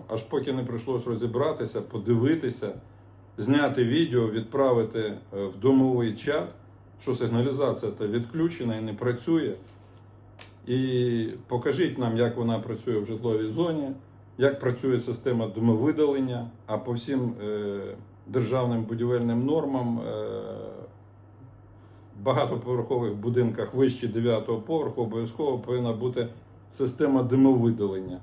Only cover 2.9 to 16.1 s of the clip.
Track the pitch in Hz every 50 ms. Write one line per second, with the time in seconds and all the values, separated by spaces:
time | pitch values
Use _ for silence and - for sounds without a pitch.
2.9 | - - - - - - - - - - 104 120 139 147 147 131 - 131 120 113
3.9 | 131 160 170 139 120 117 113 110 107 113 110 - - 139 139 131 123 117 110 107
4.9 | - 113 110 104 104 104 - - 98 98 101 95 90 95 107 131 135 131 131 131
5.9 | 127 120 117 110 101 - - 135 147 160 175 - - - - - - - - -
6.9 | - - - 139 120 - 123 110 117 117 123 143 131 131 143 123 - - - 104
7.9 | 98 - 110 101 107 120 117 117 - 160 160 170 165 - 127 117 110 107 110 110
8.9 | 104 - 127 123 120 - - 170 165 160 143 107 - - - - - - - -
9.9 | - - - - - - - - - - - - - - - - 123 131 131 131
10.9 | 127 123 123 123 117 117 113 110 - - - - 127 120 - 151 135 175 175 151
11.9 | - 139 123 113 110 113 123 113 113 127 117 117 117 107 107 - 110 101 - 127
12.9 | 113 107 101 107 113 101 123 120 110 107 110 110 113 160 175 170 160 151 143 135
13.9 | 135 - - - - - - - - - 127 139 139 - - 127 120 - - 135
14.9 | 127 117 - - 113 - - 131 123 117 113 107 95 110 113 117 110 107 127 151
15.9 | 147 143 151 143